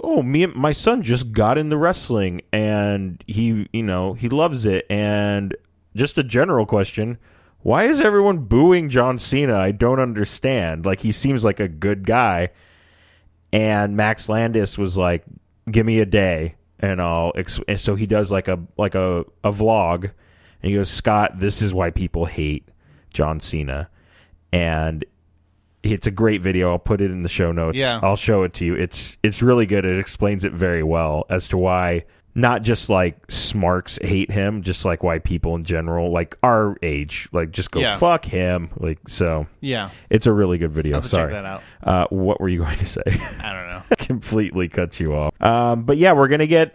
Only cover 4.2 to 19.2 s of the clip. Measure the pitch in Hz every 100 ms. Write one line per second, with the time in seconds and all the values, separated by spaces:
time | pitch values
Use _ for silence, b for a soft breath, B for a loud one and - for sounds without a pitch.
4.2 | 117 143 165 127 107 92 - 104 104 104
5.2 | 104 101 98 - _ _ _ 104 143 -
6.2 | 127 120 180 131 104 104 95 - 113 120
7.2 | b b b b 90 139 233 285 214 202
8.2 | 202 175 104 117 170 180 151 123 127 127
9.2 | - 135 139 104 95 104 117 131 127 104
10.2 | 101 - 131 127 82 80 95 95 110 -
11.2 | 135 127 107 98 95 78 98 101 98 120
12.2 | 113 87 90 b b b b b b b
13.2 | b _ _ 107 110 104 104 104 107 110
14.2 | - 110 117 113 98 - 95 92 87 85
15.2 | - - _ _ - 107 110 110 98 104
16.2 | 95 82 80 - _ - 98 90 85 85
17.2 | 85 - 90 - - 98 - 101 101 107
18.2 | 95 98 95 90 85 - 101 95 92 87